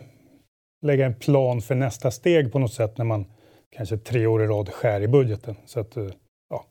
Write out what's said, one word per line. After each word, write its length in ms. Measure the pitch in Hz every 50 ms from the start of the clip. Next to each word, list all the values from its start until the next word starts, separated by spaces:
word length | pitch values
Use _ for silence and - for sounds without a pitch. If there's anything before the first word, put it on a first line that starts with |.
| - - _ _ _ _ _ _ _ _ _ _ _ _ _ - 156
lägga 200 | 147 139 135 135
en 80 | 131 113
plan 480 | - - 156 143 135 131 123 123 117
för 120 | - - 135
nästa 360 | 127 135 120 - - - 127
steg 420 | - - - 180 170 160 139 113
på 60 | - 139
något 140 | 131 113
sätt 260 | - - 113 107 - -
när 60 | 117
man 200 | 113 110 104 95 - - _ _ _ _ _ _ _ -
kanske 200 | - 113 101 110 104
tre 280 | - - 123 120 110
år 160 | 113 110 110
i 40 | 107
rad 220 | 107 107 104 101 -
skär 320 | - - - 117 104 101
i 80 | 104 110
budgeten. 480 | 135 143 127 110 104 - - - 101 - _
Så 140 | - - 117
att, 160 | 113 - -
eh, 100 | 117 101 95 92 _ _ _ _ _ _ -
ja, 140 | - - - _